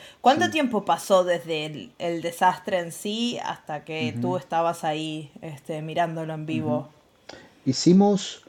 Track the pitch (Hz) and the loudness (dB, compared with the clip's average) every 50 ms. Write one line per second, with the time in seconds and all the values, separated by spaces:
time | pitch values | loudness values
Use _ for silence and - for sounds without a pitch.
0 | - - - _ - 240 285 320 359 339 311 320 285 240 226 202 196 - 214 - | -20 -20 -8 _ 4 6 6 6 4 2 2 2 0 2 0 0 0 0 0 0
1 | - - 196 185 180 180 170 170 170 165 160 151 151 156 151 127 90 - - - | 2 4 4 6 6 4 0 -2 -2 -4 -4 -4 -4 -6 -8 -10 -12 -14 -10 -8
2 | - 170 170 165 160 170 170 - 190 185 175 - - 214 196 180 170 170 156 - | -6 -4 -4 -4 -4 -6 -2 2 2 2 2 2 -2 -2 -2 -2 -2 -4 -8 -8
3 | - 208 214 226 233 240 - - - - - - - - 156 147 - - 160 156 | -6 -6 -4 -2 -2 -4 -4 -4 -6 -8 -8 -8 -8 -10 -10 -10 -8 -8 -6 -4
4 | - 117 104 117 120 180 185 180 - - 170 165 170 170 170 - - 160 151 156 | -4 -4 -4 -4 -2 -2 -2 -4 -4 -2 0 0 0 0 0 -2 -2 -2 -2 -2
5 | 156 156 156 156 156 139 - - - 160 147 131 - - 160 156 156 160 156 170 | -4 -6 -8 -8 -10 -14 -16 -14 -14 -14 -14 -12 -10 -8 -8 -8 -8 -4 -2 0
6 | 170 165 160 165 160 160 160 156 156 156 160 160 156 151 147 147 139 - - _ | 0 0 -2 -4 -6 -6 -8 -8 -6 -4 -4 -2 -2 -2 -2 -2 -4 -8 -14 _
7 | _ _ _ _ _ - - - - - _ _ - 135 127 - - 160 180 190 | _ _ _ _ _ -20 -20 -20 -20 -20 _ _ -2 -2 -2 2 6 6 8 8
8 | 202 208 202 190 - - - - - | 8 6 4 2 0 -6 -12 -14 -18